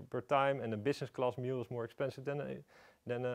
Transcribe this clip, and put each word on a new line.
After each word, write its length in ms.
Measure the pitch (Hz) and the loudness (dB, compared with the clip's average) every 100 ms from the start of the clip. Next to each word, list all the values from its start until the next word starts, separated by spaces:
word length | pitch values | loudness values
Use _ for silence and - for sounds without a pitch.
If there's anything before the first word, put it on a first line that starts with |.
| - | -6
per 100 | 127 | -6
time, 400 | - 139 139 139 | 2 4 6 4
and 140 | 113 | 0
a 20 | 110 | 0
business 320 | 117 143 135 | 0 0 -2
class 280 | - 123 120 | 0 0 2
meal 220 | 123 131 | -2 -2
is 100 | 117 | -2
more 140 | 120 | -4
expensive 400 | 117 - 135 131 135 | -4 -2 -4 -2 -4
than 140 | 143 | -4
a, 160 | 135 127 - - - _ - | -4 -8 -12 -20 -20 _ -4
than 180 | 120 | -2
a, 40 | 123 | -2